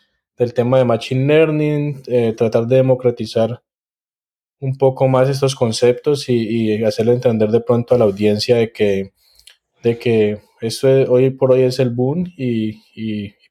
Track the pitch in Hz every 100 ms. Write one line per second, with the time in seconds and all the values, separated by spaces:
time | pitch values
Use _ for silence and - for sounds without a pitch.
0 | _ _ _ - 120 - 120 131 120 113
1 | - 131 139 151 156 151 151 147 147 139
2 | - 123 113 110 113 117 117 131 131 127
3 | 123 117 110 117 113 120 _ _ _ _
4 | _ _ _ _ _ _ 135 131 135 131
5 | 135 131 131 135 135 - 120 107 123 123
6 | - 143 - 120 107 117 110 107 110 -
7 | 117 123 127 110 107 113 - 120 117 123
8 | 110 98 104 104 - 120 110 - 104 98
9 | 95 _ _ _ _ _ _ _ 117 117
10 | 120 110 104 104 - _ 113 - 135 135
11 | 113 127 131 135 127 127 127 127 127 120
12 | 127 165 180 - 127 113 110 107 _ -
13 | 113 107 101 - _